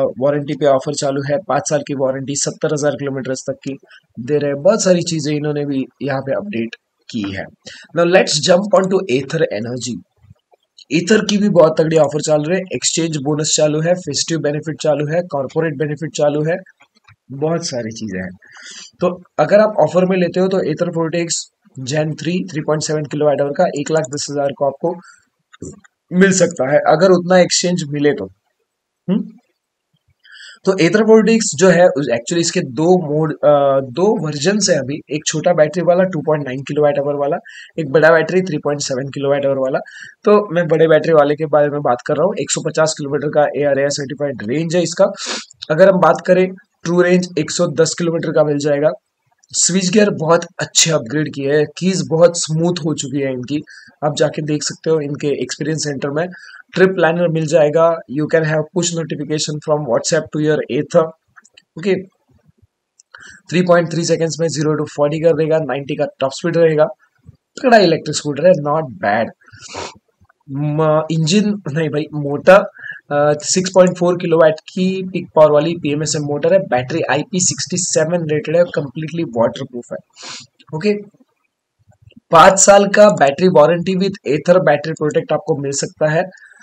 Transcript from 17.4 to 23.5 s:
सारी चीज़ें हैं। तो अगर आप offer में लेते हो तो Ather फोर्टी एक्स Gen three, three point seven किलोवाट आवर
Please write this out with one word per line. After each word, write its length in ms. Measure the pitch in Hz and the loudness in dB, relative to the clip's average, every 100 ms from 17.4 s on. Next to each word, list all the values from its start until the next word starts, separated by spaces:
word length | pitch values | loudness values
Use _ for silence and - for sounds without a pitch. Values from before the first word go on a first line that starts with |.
| 156 165 165 | -4 -4 -4
सारी 260 | 127 110 | -8 -8
चीज़ें 300 | 110 110 92 | -8 -8 -8
हैं। 100 | 92 92 _ - - - - - | -10 -14 _ -20 -20 -20 -16 -4
तो 240 | 180 180 - - | -4 -4 -8 -2
अगर 200 | 151 208 | 0 2
आप 140 | 214 156 | 2 2
offer 260 | 151 170 185 | 0 2 0
में 120 | 190 | 0
लेते 220 | 175 180 | 0 0
हो 80 | 190 | -2
तो 100 | 190 | -2
Ather 320 | - 151 175 165 | -2 -4 -4 -4
फोर्टी 220 | 165 170 | -4 -4
एक्स 340 | 170 - - _ _ 131 | -4 -6 -10 _ _ -14
Gen 420 | 127 151 156 143 | -6 -4 -4 -4
three, 220 | 147 180 - | -4 -4 -4
three 100 | 165 | -6
point 220 | 151 151 | -4 -4
seven 200 | 151 151 | -2 -4
किलोवाट 380 | 147 151 151 139 | -4 -2 0 0
आवर 100 | 143 | -2